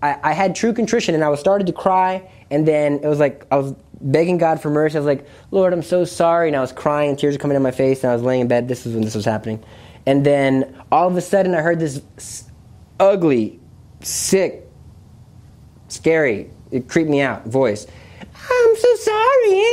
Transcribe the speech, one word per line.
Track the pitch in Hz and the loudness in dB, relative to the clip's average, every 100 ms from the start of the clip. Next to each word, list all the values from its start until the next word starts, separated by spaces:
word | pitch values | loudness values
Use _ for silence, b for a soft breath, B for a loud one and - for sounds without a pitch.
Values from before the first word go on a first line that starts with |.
I, | 147 143 | -4 -2
I | 151 | -4
had | 156 196 180 | 0 -2 0
true | 226 | -2
contrition, | 233 226 240 - 165 | 0 0 -2 0 0
and | |
I | 151 | 0
was | 147 | 0
started | 165 196 190 | 0 0 0
to | |
cry, | 165 - 185 185 185 190 B B | -2 0 2 0 -2 -10 B B
and | 143 156 | -2 2
then | 151 147 143 | 2 0 -2
it | 151 | -2
was | 147 | 0
like | 147 143 - | 0 -2 -4
I | 139 | -2
was | 139 135 - - | -2 -8 -16 -10
begging | 139 139 170 180 | -2 0 2 0
God | 165 156 | 0 -2
for | 151 | -2
mercy. | 147 156 151 | -2 0 -2
I | |
was | 143 | -2
like, | 139 - B B | -4 -6 B B
Lord, | 196 185 | 0 0
I'm | 175 | 0
so | 160 180 175 | -2 -2 -2
sorry, | - 170 170 165 | 0 0 2 0
and | 147 | 0
I | |
was | 127 | -4
crying, | - - 147 147 | -4 -4 0 -2
and | 139 | 0
tears | 147 143 | -2 -2
were | |
coming | 143 143 | -2 0
down | |
my | 135 | 0
face, | 123 135 135 | 0 0 0
and | 127 | 0
I | |
was | 120 | 0
laying | 123 127 | 0 0
in | 123 | 0
bed. | 120 120 | 0 0
This | 123 123 | -6 -6
was | |
when | 113 | -4
this | 110 110 | -4 -4
was | 104 | -4
happening. | 107 110 110 B B B B - | -4 -4 -10 B B B B 0
And | 139 139 | 2 2
then | 143 135 135 131 - - | 2 2 0 -2 -8 -2
all | 147 175 | 2 2
of | 180 | 0
a | |
sudden, | 170 196 185 175 | 0 0 2 0
I | |
heard | 156 170 | 0 0
this | 160 139 - - | -2 -6 -14 -20
s-, | - - - - - - - - | -16 -16 -18 -20 -20 -20 -20 2
ugly, | 190 202 170 131 107 - - - - - | 4 4 2 2 0 -6 -20 -20 -20 -16
sick, | - - - 190 180 - - - - - - - - - - - - - - | -10 -6 0 2 0 -4 -18 -20 -20 -20 -20 -20 -20 -20 -20 -20 -20 -20 -18
scary, | - 156 160 147 104 - - - | -4 0 2 2 -2 -6 -18 -8
it | 131 123 | -8 -2
creeped | - 160 | -2 0
me | 143 | 0
out, | 139 110 117 | 0 -4 -4
voice. | 123 131 101 - B B B | 0 0 -2 -8 B B B
I'm | B - - 494 466 453 | B -20 -4 2 4 4
so | 494 453 | 4 2
sorry. | - 427 453 539 453 381 440 | 0 0 4 4 4 2 2